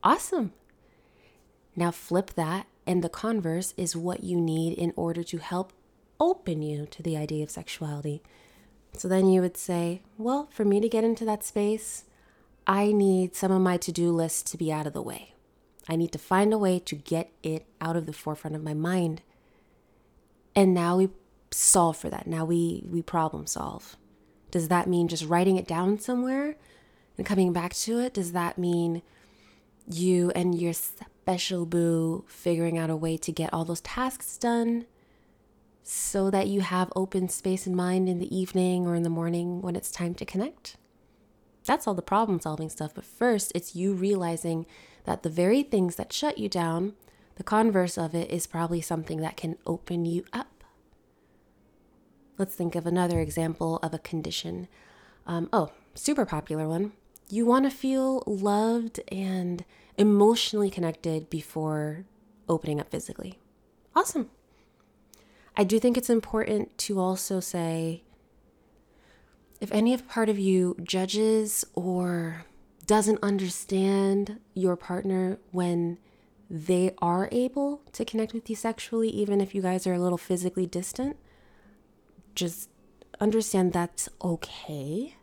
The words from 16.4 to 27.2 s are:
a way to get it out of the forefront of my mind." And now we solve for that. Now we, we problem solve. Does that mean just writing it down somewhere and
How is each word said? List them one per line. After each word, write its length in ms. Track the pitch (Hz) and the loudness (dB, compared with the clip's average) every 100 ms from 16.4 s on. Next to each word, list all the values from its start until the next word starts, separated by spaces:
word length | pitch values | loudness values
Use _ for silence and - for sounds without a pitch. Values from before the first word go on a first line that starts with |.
| 208 | 4
a 60 | 214 | 4
way 200 | 196 180 | 2 2
to 160 | - | -2
get 380 | 147 - 165 175 _ | -10 -2 -2 -2 _
it 240 | 156 156 - _ | -6 -6 -8 _
out 160 | 160 165 | -2 -2
of 100 | 156 | -4
the 60 | |
forefront 420 | 151 - 151 156 | -8 -8 -8 -8
of 80 | 156 | -6
my 120 | 156 | -4
mind." 480 | 151 165 180 170 160 _ _ _ _ _ _ _ _ _ _ _ _ _ | -2 0 2 0 -2 _ _ _ _ _ _ _ _ _ _ _ _ _
And 200 | 202 190 | 4 6
now 240 | 180 170 180 | 4 2 2
we 100 | 190 - _ _ _ | 2 0 _ _ _
solve 460 | - - 196 165 156 | 2 6 6 6 2
for 140 | 156 | -8
that. 160 | - - | -8 -6
Now 180 | 160 | -4
we, 400 | 160 170 170 170 - | 0 0 0 -2 -4
we 140 | 170 | -6
problem 440 | 165 170 156 156 151 | -2 0 0 -2 -8
solve. 500 | - 71 - - - _ _ _ _ - | -6 -6 -10 -16 -20 _ _ _ _ -6
Does 180 | 180 160 | -4 2
that 200 | 175 175 | 2 4
mean 200 | 175 170 | 2 2
just 160 | 165 | 0
writing 320 | 156 175 180 185 | 0 4 4 2
it 100 | 180 | 0
down 320 | 170 185 208 | -2 0 0
somewhere 580 | - 247 254 269 294 302 - - _ _ _ | -2 -2 -2 -2 -4 -8 -18 -20 _ _ _
and 100 | - | -8